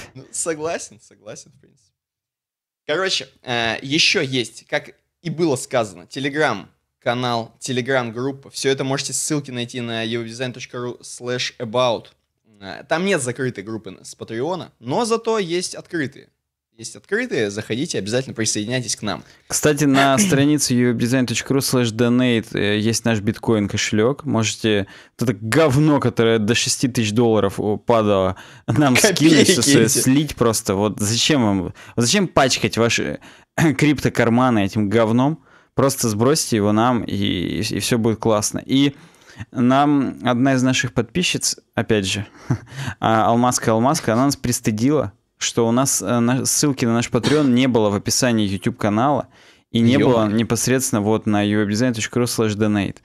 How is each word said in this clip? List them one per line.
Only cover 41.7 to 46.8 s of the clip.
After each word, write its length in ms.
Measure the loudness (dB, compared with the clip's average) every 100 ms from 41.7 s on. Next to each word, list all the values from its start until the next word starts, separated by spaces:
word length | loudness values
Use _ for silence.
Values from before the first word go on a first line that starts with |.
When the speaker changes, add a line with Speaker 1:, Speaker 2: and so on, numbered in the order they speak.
| -6
Speaker 2:
опять 300 | 0 0 0
же, 200 | -4 -8 -14 -6
<laughs> 500 | -6 -6 -12 -12 -4
а, 280 | 0 2 4
Алмазка, 440 | 2 2 0 0
Алмазка, 420 | 2 2 0 0
она 120 | 0 0
нас 100 | -2
пристыдила, 760 | -4 -2 -2 0 0 0 -2 -8 _ _
что 300 | -6 0 2
у 40 |
нас, 300 | 2 2 -2
э, 160 | 0 0
на-, 260 | 2 0 0
ссылки 400 | 0 0 0